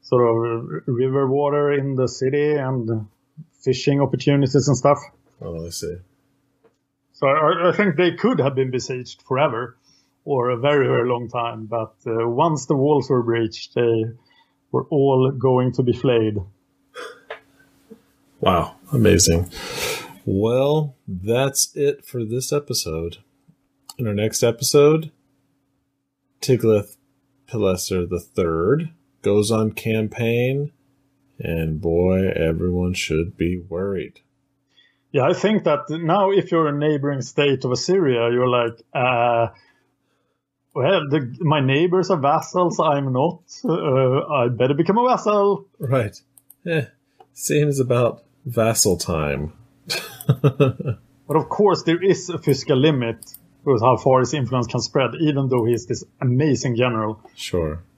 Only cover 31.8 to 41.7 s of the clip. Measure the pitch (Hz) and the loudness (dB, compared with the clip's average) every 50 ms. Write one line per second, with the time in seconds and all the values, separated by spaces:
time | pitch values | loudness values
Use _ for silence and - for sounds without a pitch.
31.8 | 85 85 82 85 90 92 92 95 95 92 - - 82 80 82 82 87 90 90 90 | -2 -2 0 2 2 2 2 2 0 0 0 0 0 0 0 0 -2 -2 -2 0
32.8 | 90 90 90 - - - 80 78 85 95 - - 80 85 90 90 85 95 85 87 | -2 -2 -4 -4 -4 -2 -2 -2 -2 -4 -4 -4 -2 -2 -2 -6 -8 -10 -8 -6
33.8 | 95 101 98 90 73 - _ _ _ _ _ _ _ _ _ _ _ _ _ _ | -4 -4 -4 -6 -8 -10 _ _ _ _ _ _ _ _ _ _ _ _ _ _
34.8 | _ _ _ _ _ _ - 139 127 151 180 175 - 196 220 202 - 170 151 143 | _ _ _ _ _ _ 0 2 2 2 2 2 2 2 2 2 2 2 0 0
35.8 | - - 151 165 170 156 175 208 196 190 196 196 - - 180 165 160 147 143 143 | 0 -6 -8 -4 0 0 2 2 4 4 2 0 0 2 0 2 2 2 0 0
36.8 | 147 156 151 143 139 143 143 135 123 - - - 147 143 135 131 135 131 123 120 | 0 0 0 0 -2 -2 -4 -4 -8 -4 -2 0 2 2 2 0 0 -2 -2 -2
37.8 | - - 180 196 175 139 127 117 117 120 120 123 127 127 123 120 120 117 117 _ | 0 0 2 2 2 2 2 2 2 2 2 2 2 2 2 2 0 0 -4 _
38.8 | - _ - 139 123 127 127 117 120 120 120 117 117 110 - _ _ _ _ _ | -20 _ -4 -2 0 0 2 2 2 2 2 2 0 -2 -4 _ _ _ _ _
39.8 | _ _ _ _ _ _ _ _ _ _ _ _ _ _ _ _ _ _ _ 147 | _ _ _ _ _ _ _ _ _ _ _ _ _ _ _ _ _ _ _ -2
40.8 | 127 139 196 180 151 139 139 160 135 113 135 - 180 147 156 151 135 131 | 0 0 0 0 0 0 -2 -2 -2 -4 -8 -4 -2 0 0 2 2 2